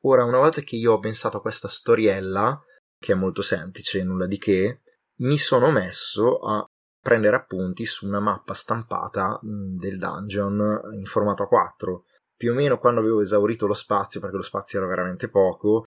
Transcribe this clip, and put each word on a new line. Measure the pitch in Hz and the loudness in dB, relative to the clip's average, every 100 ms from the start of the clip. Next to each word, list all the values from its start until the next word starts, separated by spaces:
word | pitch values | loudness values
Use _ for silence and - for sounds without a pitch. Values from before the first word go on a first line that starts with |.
Ora, | 135 131 | 6 4
una | 120 127 | 4 4
volta | 151 160 | 4 2
che | - 117 | -6 0
io | 117 | 4
ho | 107 | 4
pensato | 110 110 113 104 | 2 -2 -4 -4
a | |
questa | 110 - - | -6 -6 -8
storiella, | - - 113 107 98 95 95 110 143 _ _ _ _ | -6 2 4 4 2 -2 0 0 -2 _ _ _ _
che | - | 0
è | 92 | 0
molto | 95 90 | 0 -2
semplice, | 98 92 87 - - 98 | -2 -4 -6 -8 -4 -2
nulla | 92 92 90 | -2 -2 -2
di | 101 | -2
che, | - 92 98 - _ _ _ - | 2 2 2 -4 _ _ _ -4
mi | 127 147 | 0 0
sono | - 127 135 | 4 4 4
messo | 131 92 - - 104 117 127 | 2 0 -6 -6 0 0 0
a | 110 107 - _ _ _ | -2 -4 -6 _ _ _
prendere | - 117 107 | 2 4 4
appunti | 123 - 92 92 90 | 2 -2 -6 -6 -4
su | 113 - 98 | -6 -6 -4
una | 101 | -2
mappa | 104 92 - | -2 -4 -6
stampata, | 98 - 113 113 - - 98 95 110 | -10 -4 -6 -4 -8 -6 -4 -4 -4
mm, | 107 104 95 92 | -8 -8 -6 -6
del | 95 95 | -6 -6
dungeon | 95 - 104 98 101 104 104 107 - 107 | -8 -8 -6 -2 -2 0 0 -2 -6 -12
in | 98 | -4
formato | 110 104 98 | 0 0 -2
A | 101 | 2
quattro. | 110 90 _ 92 90 _ _ _ _ | 2 2 _ -8 -8 _ _ _ _
Più | 117 | -2
o | |
meno | 120 143 123 | 0 2 4
quando | 123 120 | 2 2
avevo | 110 110 | 2 2
esaurito | 98 104 104 113 104 | 2 2 2 0 -2
lo | |
spazio, | 101 - 101 98 101 | -2 0 -2 -2 -8
perché | 92 95 | -8 -8
lo | |
spazio | - 98 - 98 | -6 -8 -6 -4
era | 95 | -2
veramente | 90 90 90 113 | -4 -4 -6 0
poco | 101 95 101 104 110 110 | 2 2 2 0 0 0